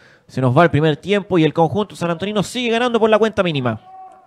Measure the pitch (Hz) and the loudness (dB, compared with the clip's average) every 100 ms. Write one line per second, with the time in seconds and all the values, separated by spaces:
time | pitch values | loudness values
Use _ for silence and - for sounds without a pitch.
0 | _ _ _ 127 127 135 170 147 156 143 | _ _ _ -2 2 4 4 2 0 -2
1 | 170 202 185 180 156 165 156 196 208 147 | -2 -4 0 2 2 2 0 0 -6 -6
2 | 170 165 196 208 170 240 240 226 247 226 | -6 -4 -4 -4 -4 -4 -4 -2 -2 0
3 | 220 214 220 208 180 143 123 107 - - | 2 2 2 0 -2 -2 -4 -6 -12 -20
4 | - - | -20 -20